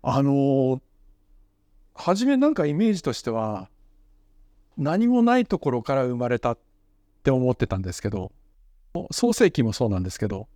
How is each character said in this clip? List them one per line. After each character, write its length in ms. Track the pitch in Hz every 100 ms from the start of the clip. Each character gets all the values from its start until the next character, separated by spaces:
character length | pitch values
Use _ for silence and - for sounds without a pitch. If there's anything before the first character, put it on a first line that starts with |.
あ 220 | 139 135
の 80 | 139
ー、 500 | 139 139 135 131 131 _ _ - _ _ _ _ _ _ _ _
初 320 | - - 196 247
め 120 | 269
な 100 | 285
ん 60 |
か 120 | 277 151
イ 80 |
メ 180 | 147 220
ー 20 |
ジ 100 | 190
と 80 | 147
し 80 | 113
て 100 | -
は、 380 | 113 110 107 185 _ _ _ _ _ _ _ _ _ _ -
何 300 | 143 185 240
も 160 | 247
な 140 | 233 247
い 80 | 240
と 140 | 190
こ 120 | 143
ろ 100 | 120
か 140 | 113 135
ら 100 | 127
生 100 | 120
ま 140 | 120
れ 100 | 120
た 140 | 120
っ 60 | 117 _ _ _ _ _ _
て 80 | -
思 180 | 131 127
っ 40 | 123
て 120 | 110
た 100 | 95
ん 40 |
で 100 | 92
す 100 | 87
け 80 | 104
ど、 220 | 101 95 _ _ _ _ _ _ 170 -
創 220 | - 240
世 180 | 226 202
記 100 | -
も 120 | 113
そ 140 | - 117
う 20 |
な 100 | 95
ん 40 |
で 60 | 90
す 80 | -
け 100 | 107
ど 200 | 101 107